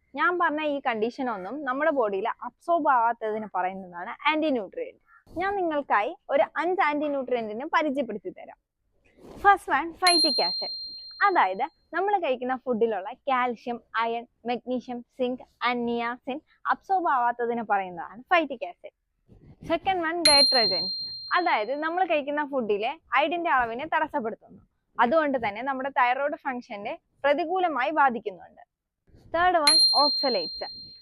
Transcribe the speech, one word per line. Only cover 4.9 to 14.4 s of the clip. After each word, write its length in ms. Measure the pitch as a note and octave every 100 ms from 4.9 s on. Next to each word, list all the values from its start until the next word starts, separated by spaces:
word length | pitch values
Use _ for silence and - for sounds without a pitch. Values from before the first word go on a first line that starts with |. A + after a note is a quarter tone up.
| - _ _ _ D#4
ഞാൻ 160 | G4 G4+
നിങ്ങൾക്കായി 600 | E4+ D4 C#4 G#3+ A#3+ - -
ഒരു 140 | C4+ - C4+
അഞ്ച് 240 | E4 F#4+
ആന്റി 260 | D4+ D4 D4+
ന്യൂട്രിയന്റിനെ 580 | C#4 - B3 G#3+ G#3+ D4+
പരിചയപ്പെടുത്തി 560 | E4+ D#4 C4 A#3+ - -
തരാം. 280 | - - - _ _ _ _ _ _ - -
ഫസ്റ്റ് 340 | G4+ F#4+ -
വൺ 220 | C#4 E4
ഫൈറ്റിക് 480 | - F4+ F4 D#4+ -
ആസിഡ്. 340 | - - - - - - - -
അതായത് 460 | G4+ E4+ F#3+ F#3+ D4 _ _
നമ്മൾ 240 | E4 G4 G4+
കഴിക്കുന്ന 380 | D#4+ B3+ B3+ C4
ഫുഡിലുള്ള 540 | C4 A3 A#3 G3 G3 B3+ C#4
കാൽഷ്യം, 520 | B3+ B3 A#3 B3 A#3 _ A3
അയൺ, 320 | A#3 A#3 A#3+ _